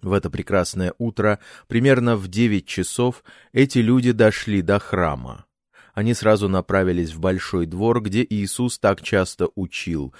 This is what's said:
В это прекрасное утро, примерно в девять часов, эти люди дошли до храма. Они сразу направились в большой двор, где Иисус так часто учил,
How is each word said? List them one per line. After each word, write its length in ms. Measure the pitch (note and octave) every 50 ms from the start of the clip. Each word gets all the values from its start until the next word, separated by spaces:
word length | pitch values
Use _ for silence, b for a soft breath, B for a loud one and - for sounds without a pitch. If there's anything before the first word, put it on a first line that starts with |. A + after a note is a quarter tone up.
| -
В 100 | F2+ G2
это 160 | G2 - D#2
прекрасное 640 | - - - - G2+ F#2+ F2 - - F2+ F#2 F2+ - -
утро, 420 | A#2+ A#2 - - G#2 G#2+ G#2 B B B B B B
примерно 500 | - - A#2 B2+ C#3 C3+ B2+ A#2+ A#2+ A#2
в 120 | G2+ F#2+ F#2
девять 380 | F2+ G#2+ A#2+ A2+ G#2 F#2+ -
часов, 580 | - - G2 F2+ - - - B2 B2+ B2 - b b b b b b -
эти 260 | B2 C#3 C3+ - B2
люди 340 | A2+ A2 B2+ C3 A#2+ B2 A#2
дошли 480 | A2 A2+ A2 - - - A2+ G#2 G2 E2+
до 160 | E2+ G2+ G#2
храма. 680 | - - - F#2 F2 D#2 C#2+ B1+ B1 C2 A#1 - - _ _ _ _ _ b b b b b
Они 180 | G2+ G#2 A#2 A#2
сразу 360 | - - A2 A2 G2 G#2 F#2+
направились 640 | F#2+ F#2 - - G2 F#2+ F#2 F#2 F2 F2 E2+ D#2+ D#2+
в 60 | D#2+
большой 440 | E2+ F#2+ F#2+ F#2 - - - F2+ E2+
двор, 380 | D#2+ E2+ F#2 G#2+ A#2 A#2 A#2+ G#2+
где 200 | G#2 F#2+ A#2 A#2+
Иисус 560 | - G#2+ G#2 G2+ F#2+ - - B2 B2 - -
так 220 | - G#2 G2 -
часто 480 | - - A2 G2 F#2 - - - F2+ - -
учил, 600 | G2+ F#2 E2+ - - - F2 E2 D2+ C#2+ C2 B B